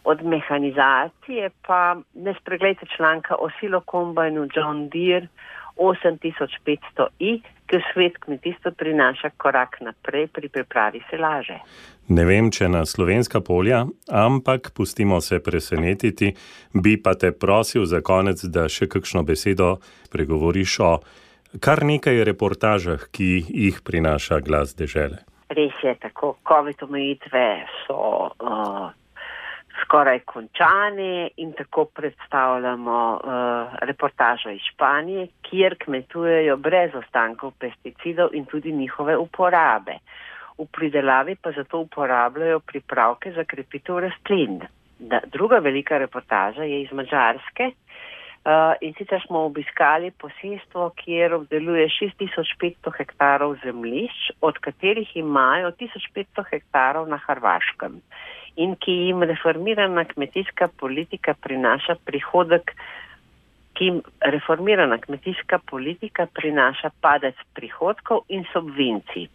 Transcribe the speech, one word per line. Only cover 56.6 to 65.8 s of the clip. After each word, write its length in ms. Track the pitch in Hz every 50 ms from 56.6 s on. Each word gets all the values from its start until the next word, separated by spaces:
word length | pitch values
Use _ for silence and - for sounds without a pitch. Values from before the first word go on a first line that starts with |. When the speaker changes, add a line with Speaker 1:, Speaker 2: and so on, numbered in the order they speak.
| _ _ - 139 127 131 143 160 160
Speaker 1:
na 100 | 160 151
Hrvaškem 840 | 143 - - 139 127 120 101 87 87 - - - - - - - - _ _ - - - - - - - - _
in 220 | 165 165 190 180
ki 160 | _ - 202
jim 320 | 180 180 175 185 180 180 175
reformirana 800 | 160 165 - - 170 160 156 180 220 220 208 202 190 180 170 165
kmetijska 600 | - - 151 139 135 - 185 190 - - - 180 170
politika 640 | _ - 143 131 131 147 170 _ - - - 165 143
prinaša 600 | _ - 139 135 131 127 117 123 139 - - 170 -
prihodek, 680 | _ - - 143 - - - 180 180 165 170 170 170 - - - - - - - - - - _ _ _ _ _ _ _ _ _ _ _ _
ki 100 | - 185
jim 160 | 185 175 160 - - _
reformirana 800 | _ - 135 139 151 - - 160 160 180 208 214 190 165 131 113
kmetijska 600 | 117 - - 143 139 _ 180 180 - - - 185 175
politika 640 | _ - 139 131